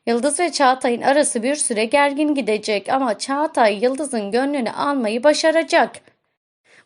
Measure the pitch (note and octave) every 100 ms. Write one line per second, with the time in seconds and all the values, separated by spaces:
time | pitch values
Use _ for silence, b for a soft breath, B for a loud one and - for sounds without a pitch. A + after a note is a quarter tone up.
0 | A#3 A#3+ C#4+ C#4+ E4+ C4 C4 C4 B3 A#3+
1 | B3+ C#4+ C#4 A#3 A#3+ D4 - A3 A3+ C#4+
2 | C#4+ C#4 D4+ C#4 A3+ G#3+ G#3+ G3+ - C4
3 | B3+ G3+ - C#4 D#4 D4+ A3 G3+ B3 C4+
4 | D4 A#3 G3+ A#3 C#4 C#4+ A3 - C#4+ C#4
5 | G#3+ A#3 D4 D4 D#4+ D#4+ - E4 A#3 -
6 | _ _ _ _ _ _ b b